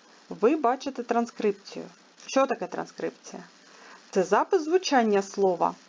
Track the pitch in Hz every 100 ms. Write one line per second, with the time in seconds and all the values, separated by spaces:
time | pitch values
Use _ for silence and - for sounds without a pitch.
0 | _ - - 170 226 320 240 269 277 262
1 | 240 240 233 - 214 196 - 175 175 -
2 | _ - - 269 269 233 175 170 170 -
3 | 165 - - 180 - - - - - -
4 | - 196 175 214 302 381 302 370 - 269
5 | 226 196 196 - 190 170 170 180